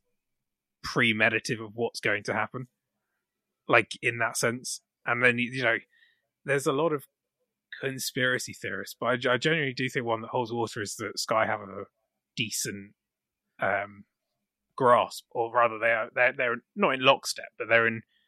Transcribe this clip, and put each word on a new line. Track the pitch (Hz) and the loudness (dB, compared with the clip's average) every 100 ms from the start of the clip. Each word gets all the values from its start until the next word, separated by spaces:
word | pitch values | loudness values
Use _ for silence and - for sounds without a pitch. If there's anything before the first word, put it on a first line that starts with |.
| _ _ _ _ _ _ _ _ - | _ _ _ _ _ _ _ _ -6
premeditative | - 117 107 110 110 - 110 | 0 2 4 2 2 -2 -6
of | 113 | -8
what's | 113 117 - | -4 -4 -2
going | 113 104 | -2 -2
to | 104 | -2
happen, | 107 107 127 127 _ _ _ _ _ _ _ _ _ - | -4 -4 -8 -14 _ _ _ _ _ _ _ _ _ 2
like, | 123 104 - | 4 4 -2
in | 123 117 | -4 -2
that | 117 123 | -2 0
sense. | 120 123 123 - _ _ | 0 0 -6 -12 _ _
And | - 120 | -4 2
then, | 123 120 | 2 2
you | 120 131 | -2 0
know, | 120 110 - _ _ _ _ _ | 0 0 -4 _ _ _ _ _
there's | - 139 151 | -2 0 2
a | |
lot | 135 165 | 2 0
of | 151 - _ _ _ _ _ _ - | -2 -6 _ _ _ _ _ _ -10
conspiracy | 135 131 - - 127 123 - | -8 -6 -6 0 0 0 -4
theorists, | 98 101 98 95 - | -10 -8 -8 -10 -6
but | 117 123 123 | -2 0 2
I, | |
I | 123 | 2
genuinely | 156 165 139 | 2 0 -2
do | 127 131 | -4 -4
think | 143 117 | -4 -2
one | 113 | -2
that | 113 | -2
holds | 131 117 | -4 -4
water | 117 110 - | -4 -4 -6
is | 101 - | -8 -8
that | 104 - | -8 -6
Sky | - 110 107 | 0 0 2
have | 110 | -2
a | 101 98 101 _ _ _ _ - | -6 -14 -14 _ _ _ _ -8
decent, | 107 - 120 101 101 _ _ _ _ _ _ - | -6 -4 -6 -8 -14 _ _ _ _ _ _ -6
um, | 101 101 101 104 - _ _ _ _ _ _ - | -2 -2 -4 -12 -20 _ _ _ _ _ _ 2
grasp, | 127 120 90 - - | 6 6 4 -2 -8
or | - 117 | -4 0
rather, | 120 117 110 | 4 2 4
they | 113 | 2
are, | 113 120 | 2 0
they're, | 120 123 127 | 2 2 2
they're | 123 117 - - | -2 -2 -6 0
not | 196 | 0
in | 131 | 4
lockstep, | 131 131 - - - - | 4 4 2 -8 -10 -8
but | 110 | 2
they're | 117 113 | 4 4
in | 113 - _ | 0 -8 _